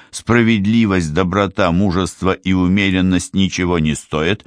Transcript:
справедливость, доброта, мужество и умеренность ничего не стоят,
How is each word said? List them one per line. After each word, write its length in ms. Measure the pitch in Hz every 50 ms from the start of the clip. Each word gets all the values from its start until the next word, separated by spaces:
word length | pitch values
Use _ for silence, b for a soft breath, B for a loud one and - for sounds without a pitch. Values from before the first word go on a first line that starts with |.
| B B
справедливость, 1000 | B - - - 117 120 117 113 113 104 95 104 113 117 113 101 95 92 82 76
доброта, 580 | 76 90 95 87 92 101 101 95 - - 98 87
мужество 640 | 85 92 104 98 82 95 90 82 - - 87 92
и 200 | 92 - - 92
умеренность 800 | 95 92 90 90 95 104 98 98 92 92 90 95 92 87 - - -
ничего 440 | 98 95 90 - - 90 87 87 82
не 160 | 78 78 73
стоят, 500 | - - - 76 76 78 87 104 - -